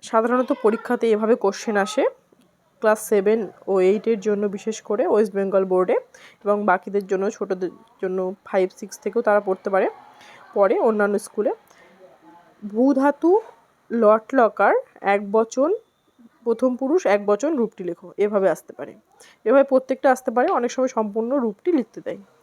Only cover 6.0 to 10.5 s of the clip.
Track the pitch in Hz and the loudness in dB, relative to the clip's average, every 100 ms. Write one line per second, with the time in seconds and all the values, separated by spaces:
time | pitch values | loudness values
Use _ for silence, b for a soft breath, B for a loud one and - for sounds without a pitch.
6 | - B B B 202 208 208 185 - 202 | -4 B B B -2 -2 2 0 0 -6
7 | 190 190 196 208 196 185 180 - - _ | -2 -2 -2 -4 -6 -4 -6 -10 -20 _
8 | 190 185 185 196 - 202 185 - 202 - | -6 -4 -4 -8 -4 0 0 -4 -18 -10
9 | - 214 226 208 202 190 - 190 226 - | -6 -2 2 2 0 -4 -2 0 0 -4
10 | - B B B - | -20 B B B -10